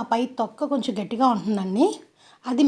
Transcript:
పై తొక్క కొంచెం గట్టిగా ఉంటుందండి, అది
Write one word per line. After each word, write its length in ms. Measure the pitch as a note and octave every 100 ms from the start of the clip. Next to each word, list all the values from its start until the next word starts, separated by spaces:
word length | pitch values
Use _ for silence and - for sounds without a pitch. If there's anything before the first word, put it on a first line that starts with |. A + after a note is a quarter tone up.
| A#3
పై 100 | A#3 B3+ B3+
తొక్క 300 | A3+ - D4
కొంచెం 220 | C#4 G#3+ G#3
గట్టిగా 240 | F#3+ A3+ C4
ఉంటుందండి, 520 | A3 F3 G#3 F#3+ G3 F4 - - _ _ _
అది 180 | B3 B3